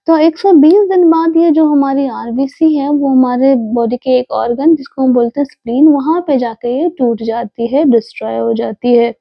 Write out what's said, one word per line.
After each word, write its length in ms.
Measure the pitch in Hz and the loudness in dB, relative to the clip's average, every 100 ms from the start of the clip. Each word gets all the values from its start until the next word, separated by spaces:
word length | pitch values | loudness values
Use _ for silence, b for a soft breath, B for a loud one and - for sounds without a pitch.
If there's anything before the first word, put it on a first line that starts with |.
| - | -2
तो 100 | 320 | 2
एक 220 | 320 320 | 2 0
सौ 140 | 392 | 2
बीस 360 | 339 302 392 392 | 4 6 4 2
दिन 220 | 370 349 | 2 2
बाद 260 | 320 330 330 | 2 0 0
ये 140 | 339 | 2
जो 160 | 302 311 | 2 2
हमारी 420 | 285 277 269 277 | 0 0 -2 -4
आरबीसी 680 | 220 233 233 269 - 320 302 | -6 -8 -4 -4 0 0 0
है 140 | 277 | -2
वो 180 | 294 277 | -2 0
हमारे 460 | 262 254 247 269 | 2 2 2 2
बॉडी 420 | 262 220 240 233 254 | 0 -2 -2 -2 -4
के 220 | 262 254 | -2 -2
एक 140 | 254 | -2
organ, 420 | 220 233 240 294 | -4 -4 -2 0
जिसको 280 | 311 262 - | 0 -2 -4
हम 100 | 262 | 0
बोलते 280 | 247 233 285 | 0 0 -2
हैं 40 | |
spleen, 440 | 277 _ 233 247 311 | -6 _ -6 2 4
वहाँ 360 | 285 269 339 349 | 2 0 -2 -2
पे 120 | 269 | -2
जाके 440 | 240 226 240 254 | -2 -6 -6 -4
ये 60 | 349 | -4
टूट 340 | 359 247 226 | -2 -2 -2
जाती 440 | 226 226 226 - 233 | -4 -6 -8 -8 -4
है, 180 | 269 | 0
destroy 540 | 311 233 220 - 220 226 | 2 0 0 -10 -8 -4
हो 140 | 226 | -4
जाती 420 | 226 226 214 247 | -4 -6 -6 0
है। 200 | 240 233 - | 2 0 -4